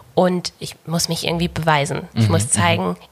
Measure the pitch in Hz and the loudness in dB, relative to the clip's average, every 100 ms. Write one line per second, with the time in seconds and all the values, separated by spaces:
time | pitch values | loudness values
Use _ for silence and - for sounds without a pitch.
0 | - - 180 180 - - 156 - - 165 | -8 0 2 2 -4 -10 -14 -12 -6 -4
1 | - 160 - 170 170 - 160 151 143 135 | -2 -4 -2 -2 -2 -2 2 2 2 -4
2 | - - 110 165 110 - 175 170 185 180 | -6 0 2 2 2 2 2 2 0 -4
3 | - | -10